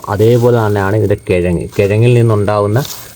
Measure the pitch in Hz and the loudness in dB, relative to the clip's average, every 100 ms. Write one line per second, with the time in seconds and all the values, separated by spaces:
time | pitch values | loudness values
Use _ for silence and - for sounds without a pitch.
0 | - 101 110 120 120 120 110 104 98 107 | -4 0 2 2 2 2 0 0 0 -2
1 | 104 101 - 92 87 85 - - 101 104 | -2 -2 -2 -2 0 -2 -4 -2 0 2
2 | 120 120 117 107 101 104 104 107 147 - | 2 4 2 0 0 0 0 -2 -4 -10
3 | - | -18